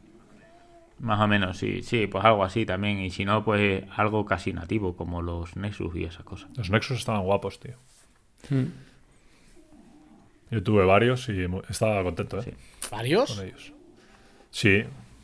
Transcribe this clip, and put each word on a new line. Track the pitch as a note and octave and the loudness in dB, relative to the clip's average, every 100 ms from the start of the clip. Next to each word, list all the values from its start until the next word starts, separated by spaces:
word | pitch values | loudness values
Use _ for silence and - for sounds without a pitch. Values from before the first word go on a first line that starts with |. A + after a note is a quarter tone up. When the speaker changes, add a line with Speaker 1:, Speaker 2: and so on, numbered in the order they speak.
| - E4+ - - - - - - - - | -20 -20 -20 -20 -20 -20 -20 -20 -20 -10
Speaker 1:
Más | A#2 G#2 | -2 2
o | G#2 | 4
menos, | G#2 F#2 F#2+ | 4 0 -2
sí, | G#2 F#2+ | -4 -4
sí, | - A#2 G2 | -2 -2 0
pues | F#2+ | 4
algo | A2 G#2+ | 6 6
así | F#2 A#2 G#2+ | 2 0 -2
también. | F#2 G#2 G2 | -2 -2 -2
Y | F#2 | -4
si | F#2 | -4
no, | G2+ G#2+ | 0 2
pues | G#2+ G#2 G2+ F#2+ - - | 2 2 2 0 -4 -2
algo | G#2+ G#2+ | 0 0
casi | G#2 F#2 F#2+ | 0 -2 -2
nativo, | E2+ E2+ G#2+ F#2 F2 | -6 -4 -2 -2 -4
como | E2+ F2 | -6 -6
los | E2+ E2+ F2 F#2+ | -4 -6 -8 -8
Nexus | G2+ G2+ F2+ F2 | -8 -6 -6 -6
y | |
esas | E2+ - | -8 -10
cosas. | - F2+ - - | -16 -16 -12 -8
Speaker 2:
Los | F2 | 0
Nexus | G#2+ - A#2+ | 0 0 -4
estaban | - G#2+ | -2 -2
guapos, | F#2 G2 G2 - | 2 0 0 -10
tío. | B2 - - - _ _ _ _ - | -18 -18 -20 -20 _ _ _ _ -4
Speaker 3:
Hmm. | C3+ C3 - - - _ _ _ _ - - - - - - - - _ _ - | -2 -2 -8 -20 -20 _ _ _ _ -20 -20 -20 -20 -20 -20 -20 -20 _ _ -6
Speaker 2:
Yo | A2+ | -4
tuve | F#2+ G#2 | 4 6
varios | F#2 G2+ A#2+ B2+ - | 8 6 6 0 -2
y | G2 F2+ | -4 -2
mu-, | F#2 - | -4 -6
estaba | - A2 G2+ | -2 0 2
contento, | F2+ E2+ - F#2+ | -2 -4 -6 -6
¿eh? | |
Speaker 1:
Sí. | B2 - - - - | -8 -14 -20 -12 -10
Speaker 4:
¿Varios? | G#2+ A#2+ F#3+ C#4+ | -6 0 0 0
Speaker 2:
Con | G2+ F#2 | -4 -10
ellos. | - - - - - - - - - - | -14 -20 -20 -20 -20 -20 -20 -20 -20 -14
Sí. | - G#2+ G2 B2 - - - | 2 6 6 2 -12 -20 -20